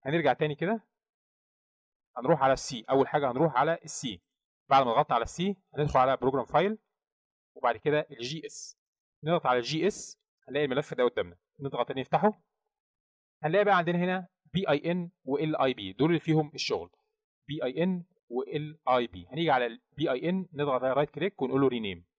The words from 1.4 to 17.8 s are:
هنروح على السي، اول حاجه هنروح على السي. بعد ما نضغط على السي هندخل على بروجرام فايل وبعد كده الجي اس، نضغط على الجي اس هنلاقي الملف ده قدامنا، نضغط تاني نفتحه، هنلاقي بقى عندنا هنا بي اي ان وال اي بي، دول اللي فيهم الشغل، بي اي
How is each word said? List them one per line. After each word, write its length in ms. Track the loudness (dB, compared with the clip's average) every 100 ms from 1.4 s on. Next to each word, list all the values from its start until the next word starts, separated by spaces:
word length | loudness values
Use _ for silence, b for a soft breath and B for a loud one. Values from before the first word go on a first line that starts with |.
| _ _ _ _ _ _ _ -6
هنروح 260 | 0 2
على 100 | 4
السي، 320 | 2 -2 -10 0
اول 180 | 2 2
حاجه 220 | 0 -2
هنروح 260 | 0 0 2
على 220 | 0 -2
السي. 380 | -6 -8 -8 -10 _ _ _ _ _
بعد 160 | 4
ما 80 | 4
نضغط 200 | 2 2
على 100 | 0
السي 340 | -2 -4 -6 -6 _
هندخل 260 | -4 0 4
على 160 | 4 2
بروجرام 280 | 0 -2
فايل 340 | 0 2 2 -2 _ _ _ _ _ _ _
وبعد 220 | -4 -2 0
كده 300 | 0 0 -2
الجي 360 | -8 -10 -8 -12
اس، 320 | -14 -18 -20 _ _ _ _
نضغط 220 | -2 0 2
على 120 | 0
الجي 280 | 0 0 0
اس 340 | -2 -12 -16 _ _ -6
هنلاقي 160 | -2
الملف 300 | 0 -2 -4
ده 100 | 0
قدامنا، 320 | 0 0 -6 -8 _ _
نضغط 280 | -8 -4 2
تاني 120 | 2
نفتحه، 420 | 4 4 4 0 _ _ _ _ _ _ _ _ _ _
هنلاقي 220 | 0 2
بقى 120 | 4 4
عندنا 220 | 4 0
هنا 300 | 0 -2 -6 _
بي 240 | _ -4 0
اي 240 | 0 0
ان 180 | -4 -4 _
وال 320 | -6 -2 -2 0
اي 180 | 0
بي، 180 | 0 -8
دول 160 | -2 2
اللي 120 | 2
فيهم 300 | 2 0 0
الشغل، 360 | -6 -4 -4 -6 _ _ _ _ _ -12
بي 160 | -6
اي 180 | -6 0